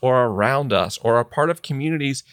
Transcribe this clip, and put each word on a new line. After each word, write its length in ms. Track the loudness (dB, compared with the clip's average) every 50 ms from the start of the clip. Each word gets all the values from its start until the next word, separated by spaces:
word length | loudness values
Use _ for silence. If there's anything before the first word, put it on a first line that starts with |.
or 240 | 0 2 2 2 2
around 480 | 2 2 0 0 2 2 0 0 0 0
us, 240 | 0 0 0 -4 -4
or 180 | 0 2 2
are 80 | 2 0
part 260 | -2 -2 -2 0 0
of 120 | 0 -4 _
communities 600 | -8 -6 -4 -4 -4 -4 -2 -2 -4 -4 -6 -8 _